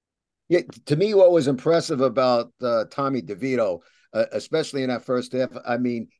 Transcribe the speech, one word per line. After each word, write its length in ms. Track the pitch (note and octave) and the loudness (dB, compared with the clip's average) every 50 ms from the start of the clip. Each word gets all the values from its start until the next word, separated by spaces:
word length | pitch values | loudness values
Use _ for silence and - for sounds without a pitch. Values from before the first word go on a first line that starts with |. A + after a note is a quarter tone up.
| _ _ _ _ _ _ _ _ _ - | _ _ _ _ _ _ _ _ _ 0
Yeah, 120 | E3+ F3 - - - - - | 0 0 0 -2 -16 -14 -4
to 80 | - D3 | -2 0
me, 200 | D#3 G3 A3 G#3+ | 0 0 2 4
what 180 | F#3+ F#3 F3 F3 | 6 6 8 6
was 160 | E3 B2+ C#3 | 6 4 2
impressive 540 | C3+ B2 - D#3 E3 E3 D#3+ - D#3 B2 C3+ | -2 0 0 2 2 2 0 -2 -2 0 0
about, 500 | C3 A2 C3+ B2+ B2+ B2 A#2+ A#2 - _ - | 0 2 2 2 2 2 2 0 -4 _ -8
uh, 240 | B2 A#2+ A#2 A2+ G#2+ - | -4 -2 0 -2 -2 -4
Tommy 340 | - - C#3 C3+ C#3 B2 - | -4 -4 -4 -2 -2 -4 -4
DeVito, 580 | - G2+ F2+ A#2+ C3+ C3 A#2+ A2+ G2 F2 E2 _ _ _ _ _ _ - | -6 -8 -6 -4 -2 0 0 0 -2 -2 -6 _ _ _ _ _ _ -2
uh, 140 | A2 A2+ - | -2 -2 -2
especially 540 | - G#2+ - - D3+ D#3+ D3+ - - C#3 C3 | -2 -8 -8 -4 -4 -4 -4 -4 -4 -6 -4
in 60 | B2+ | -4
that 140 | B2 A2+ - | -4 -6 -4
first 280 | - B2+ B2 B2 B2 - | -4 -4 -4 -4 -4 -4
half, 180 | B2+ B2+ B2 - B2 - | -4 -4 -4 -6 -12 -6
I 100 | B2 A#2+ | -4 -4
mean, 320 | A#2+ B2 B2 A#2+ A2+ A2 - _ | -2 -2 -2 -4 -4 -8 -12 _